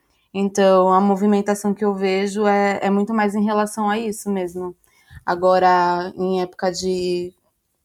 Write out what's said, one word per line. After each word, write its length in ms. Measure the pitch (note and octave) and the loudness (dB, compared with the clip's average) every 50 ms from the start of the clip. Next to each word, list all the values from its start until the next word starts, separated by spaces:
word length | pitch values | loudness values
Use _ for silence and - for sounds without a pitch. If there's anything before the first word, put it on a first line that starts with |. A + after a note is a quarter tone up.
| _ _ _ _ _ _ - | _ _ _ _ _ _ -6
Então, 580 | G3 G3 G3+ G3 - G3 F#3+ F#3+ F#3 F#3 F#3+ | -4 -4 -2 0 2 4 6 6 6 6 6
a 80 | F#3 F#3 | 4 4
movimentação 760 | G3+ G3+ G3 F#3 G3+ G#3 G#3 G3+ G3+ G#3 G#3 G#3 - G#3 G3 | 4 2 2 2 2 2 2 2 2 0 -2 -2 -2 -4 -4
que 120 | - G#3+ | -2 -2
eu 80 | G#3 G3+ | -2 -2
vejo 540 | F#3+ G3 F#3+ F#3+ G3 G3+ G3+ F#3+ G#3 G#3+ G#3 | -2 -2 -2 0 0 -2 -4 -2 -2 0 2
é, 320 | G3+ G3+ G3+ G3+ G3 - | 2 2 2 0 0 -2
é 80 | - G3 | -2 0
muito 240 | G3 G3+ G3+ G#3 A3+ | 0 0 0 0 0
mais 220 | A3 G#3 G3+ G3 | 0 0 0 0
em 80 | G#3+ G3+ | 0 -2
relação 440 | G#3+ G#3+ G#3+ G#3+ G#3 - A3 G#3+ G3+ | 0 0 0 -2 -2 -4 -4 -4 -2
a 120 | G#3 A3 | -2 -2
isso 320 | A#3 A3 G3+ - - G3+ | -4 -6 -8 -8 -6 -4
mesmo. 440 | G3+ F#3+ F3+ F3 F3 F3+ F3+ F3+ F3 _ _ _ _ _ _ _ - - - | -4 -4 -4 -6 -6 -8 -10 -10 -12 _ _ _ _ _ _ _ -20 -12 -6
Agora, 880 | - F3+ F3 F3+ F#3 F#3 F#3 F3+ F3+ F3+ F3+ F3 F3 F3 F3 F3 F#3 - - | -6 -4 0 2 2 4 4 4 4 4 4 2 2 0 -2 -4 -6 -6 -6
em 240 | F#3 F#3 F#3 F#3 | -4 -2 -2 -2
época 300 | F3+ F3+ - - - F#3 | -4 -4 -6 -4 -4 -4
de 600 | F3+ F3+ F#3 F#3 F#3 F3+ F3+ F3+ F3+ F3+ F3 F3+ - _ _ _ _ _ _ _ _ _ _ | -4 -4 -4 -4 -4 -2 -2 -4 -4 -4 -4 -8 -12 _ _ _ _ _ _ _ _ _ _